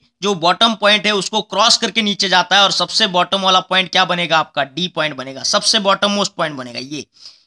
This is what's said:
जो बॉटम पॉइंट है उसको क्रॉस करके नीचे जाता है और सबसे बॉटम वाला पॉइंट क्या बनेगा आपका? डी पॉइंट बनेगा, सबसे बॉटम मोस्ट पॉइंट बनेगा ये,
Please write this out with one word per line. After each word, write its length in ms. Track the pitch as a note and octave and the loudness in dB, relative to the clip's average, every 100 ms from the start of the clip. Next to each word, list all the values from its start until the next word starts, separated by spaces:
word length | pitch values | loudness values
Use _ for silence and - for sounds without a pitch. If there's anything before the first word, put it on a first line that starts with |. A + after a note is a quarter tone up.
| _ _ | _ _
जो 100 | G3 F#3 | -4 0
बॉटम 380 | E3 F3+ A#3 A3 | 0 2 2 2
पॉइंट 300 | G3+ G#3 G3 | 2 2 2
है 60 | |
उसको 280 | G#3 F3+ G#3+ | -2 -2 -4
क्रॉस 340 | - F#3+ A3 - | -4 0 2 2
करके 240 | A3+ A#3 | 0 -2
नीचे 280 | G#3 G3 F#3+ | -2 -2 0
जाता 260 | F3+ F3 G3 | 2 2 2
है 80 | |
और 80 | G3 | 2
सबसे 360 | - A#2+ - G3+ | 0 -2 -2 0
बॉटम 320 | F3+ F3 G3 | 0 0 0
वाला 180 | F#3+ F#3 | 2 2
पॉइंट 300 | - F#3 F3+ | 2 -2 0
क्या 140 | F#3 F3+ | 0 0
बनेगा 320 | F3 E3+ D#3+ | 0 0 0
आपका? 260 | D3+ - C3+ | 0 -4 -6
डी 220 | C3+ F3+ | -6 -8
पॉइंट 280 | E3 D3+ C3 | -4 -4 -6
बनेगा, 280 | C3 C3+ A#2+ | -12 -8 -2
सबसे 340 | G#3 - A3 | 0 0 0
बॉटम 320 | G3 F#3+ G3+ | 2 2 0
मोस्ट 220 | G3+ F#3+ | 0 -2
पॉइंट 220 | - D#3 C#3+ | -4 -6 -6
बनेगा 240 | B2+ A#2+ | -12 -12
ये, 260 | C3 D3 - _ - - | -12 -12 -14 _ -20 -20